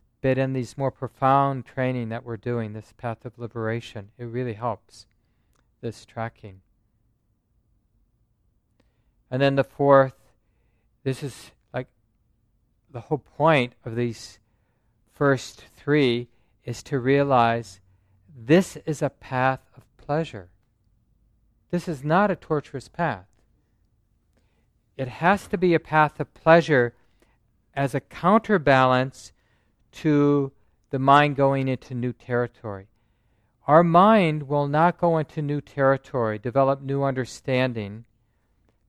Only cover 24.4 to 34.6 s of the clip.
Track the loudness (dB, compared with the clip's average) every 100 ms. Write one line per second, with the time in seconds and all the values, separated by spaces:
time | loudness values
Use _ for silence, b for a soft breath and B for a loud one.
24.4 | _ _ _ _ _ -12 -12 -2 0 0
25.4 | -2 -2 0 0 0 0 0 0 -12 _
26.4 | 4 6 6 2 0 -4 _ _ _ _
27.4 | _ _ _ -6 -4 -4 -8 -4 2 2
28.4 | 2 0 4 4 4 2 0 -8 -20 _
29.4 | _ _ _ _ _ -6 0 2 4 2
30.4 | -2 -8 _ _ _ -2 4 6 4 2
31.4 | 0 0 -2 -4 -8 -8 -6 -8 -6 -4
32.4 | -4 -8 -14 -14 -18 _ _ _ _ _
33.4 | _ _ 2 4 6 6 6 6 2 -2
34.4 | -4 -4